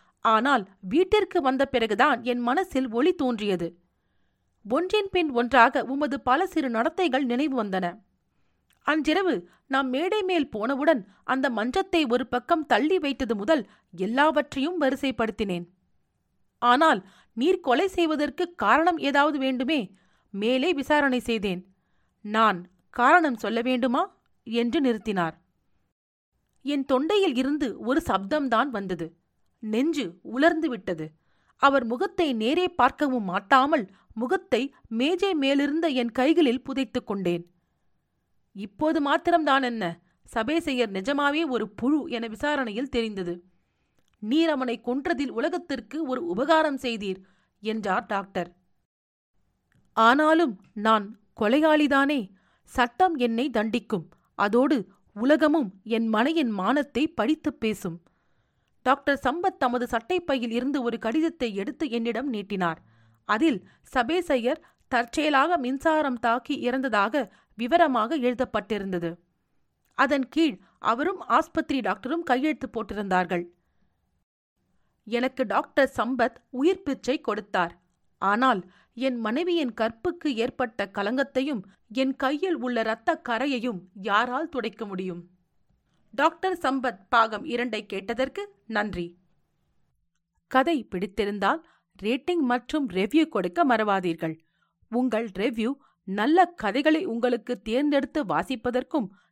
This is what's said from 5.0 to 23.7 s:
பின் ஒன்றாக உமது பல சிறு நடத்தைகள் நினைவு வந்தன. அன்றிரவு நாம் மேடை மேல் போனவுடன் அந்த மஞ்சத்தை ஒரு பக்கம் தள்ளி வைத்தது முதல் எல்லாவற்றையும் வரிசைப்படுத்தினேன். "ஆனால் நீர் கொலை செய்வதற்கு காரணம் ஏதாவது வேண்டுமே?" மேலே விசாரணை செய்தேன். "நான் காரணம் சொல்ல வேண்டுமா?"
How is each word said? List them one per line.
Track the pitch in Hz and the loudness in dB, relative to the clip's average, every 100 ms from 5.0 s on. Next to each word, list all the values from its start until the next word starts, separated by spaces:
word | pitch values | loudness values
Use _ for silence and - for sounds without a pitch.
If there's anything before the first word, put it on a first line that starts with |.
| 392 | 0
பின் | 359 311 | -2 0
ஒன்றாக | 240 240 254 240 262 | 0 4 6 6 4
உமது | 240 277 294 269 | -2 -4 -4 -2
பல | - 269 370 | 0 0 2
சிறு | 320 269 | -2 -2
நடத்தைகள் | 226 269 349 349 262 262 | 0 -2 0 0 0 0
நினைவு | 240 302 262 | -2 -2 -2
வந்தன. | 208 190 180 175 _ _ _ _ _ _ _ _ | -2 -2 -4 -8 _ _ _ _ _ _ _ _
அன்றிரவு | - 311 294 330 370 208 - _ _ | -2 0 2 2 2 -2 -6 _ _
நாம் | 269 262 | -2 0
மேடை | 254 - 427 | -2 0 0
மேல் | 370 349 277 | 0 0 0
போனவுடன் | 214 220 277 311 285 185 _ | -4 -4 0 2 2 -2 _
அந்த | - 262 269 | -4 -2 0
மஞ்சத்தை | 226 233 381 381 339 269 | -2 -2 -2 0 0 2
ஒரு | 240 262 | 0 -2
பக்கம் | 247 - 339 302 | -6 0 -2 2
தள்ளி | 214 302 370 | 2 4 0
வைத்தது | 185 - 240 214 | 0 -4 -4 -2
முதல் | 208 311 202 _ _ 170 | 2 0 0 _ _ -6
எல்லாவற்றையும் | 190 247 311 294 294 277 285 359 | -2 2 4 2 -2 -4 -2 0
வரிசைப்படுத்தினேன். | 269 269 269 - 220 - 208 175 175 _ _ _ _ _ _ _ _ _ | 0 0 -4 -2 -4 -2 -4 -4 -8 _ _ _ _ _ _ _ _ _
"ஆனால் | 240 247 320 226 - _ _ | 4 6 6 4 -2 _ _
நீர் | - 285 370 | -2 0 2
கொலை | 294 247 381 | 2 2 2
செய்வதற்கு | 359 330 302 294 - 359 - | 0 0 0 -2 -2 -6 -2
காரணம் | 202 262 339 330 | 2 4 4 2
ஏதாவது | 277 277 294 285 | 0 2 2 0
வேண்டுமே?" | 262 254 262 311 185 - _ _ _ | -2 -2 -2 -2 -2 -12 _ _ _
மேலே | 196 214 262 311 | -4 0 0 0
விசாரணை | 285 - 302 285 254 | -2 0 2 2 0
செய்தேன். | 233 226 202 180 - _ _ _ _ _ | -2 -2 -2 -6 -10 _ _ _ _ _
"நான் | 208 220 220 180 180 _ _ | -4 2 2 2 -8 _ _
காரணம் | - 247 349 311 233 | 0 4 6 4 -2
சொல்ல | 208 226 | -4 -2
வேண்டுமா?" | 240 | 0